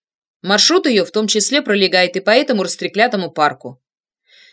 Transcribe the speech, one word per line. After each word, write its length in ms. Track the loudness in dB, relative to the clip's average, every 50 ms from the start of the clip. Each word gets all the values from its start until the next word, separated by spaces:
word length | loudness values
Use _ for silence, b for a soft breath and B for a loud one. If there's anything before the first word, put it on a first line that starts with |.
| _ _ _ _ _ _ _ _
Маршрут 440 | -4 -2 0 2 2 2 2 2 2
ее 180 | 2 0 0 0
в 60 | -2
том 160 | -2 -2 -2
числе 340 | 0 0 0 0 2 0 0
пролегает 540 | 0 0 0 0 2 2 2 2 2 0 -2
и 40 | -2
по 120 | 0 2
этому 320 | 2 2 2 0 0 -2 -2
растреклятому 680 | -2 -4 -4 -6 -4 -2 0 0 0 0 -4 -6 -6
парку». 500 | -2 0 0 0 -2 -4 -12 -18 -18 -20 _ _ _ _ _ _ _ _ b b b b b b